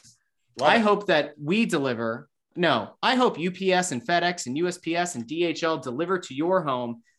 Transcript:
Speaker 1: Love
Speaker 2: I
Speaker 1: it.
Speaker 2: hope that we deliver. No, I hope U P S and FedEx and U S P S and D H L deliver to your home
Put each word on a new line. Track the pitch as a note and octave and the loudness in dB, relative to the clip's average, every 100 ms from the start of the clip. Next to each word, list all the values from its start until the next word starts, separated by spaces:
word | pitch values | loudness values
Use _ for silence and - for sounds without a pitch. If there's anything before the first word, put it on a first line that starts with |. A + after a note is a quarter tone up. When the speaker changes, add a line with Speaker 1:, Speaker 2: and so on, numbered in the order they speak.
| - _ _ _ _ - | -20 _ _ _ _ 0
Speaker 1:
Love | D3 | 4
Speaker 2:
I | A#3 | 6
Speaker 1:
it. | |
Speaker 2:
hope | G#3+ G3+ G3+ | 4 2 2
that | D#3 D3 - | 2 0 -4
we | D3 G#3+ A#3 | -2 0 2
deliver. | D#3 C3+ A2+ A#2 B2 - _ _ E3 | 0 0 -2 -4 -6 -10 _ _ 0
No, | E3 A#2+ G2+ - | 2 2 -2 -4
I | G#3+ B3+ | 0 2
hope | A#3+ - | 2 0
U | F3+ | -4
P | F#3 F#3+ | -2 0
S | F3+ F3+ | 2 0
and | B2 C#3 | -4 0
FedEx | E3+ F3 F3 B2 | 0 0 -2 -4
and | C#3+ | -2
U | F3 | -2
S | F3 | -4
P | E3 E3+ | -4 -2
S | F3 | -2
and | A#2+ A#2 | -6 -6
D | D#3+ | -2
H | F3 D3+ | -2 0
L | E3 D#3 | -2 -2
deliver | B2+ B2 F3 F#3 | -4 -6 -4 -4
to | - | -4
your | C3 E3+ F#3 | -4 0 0
home | D3+ B2+ A#2+ A#2 _ | 0 -4 -4 -8 _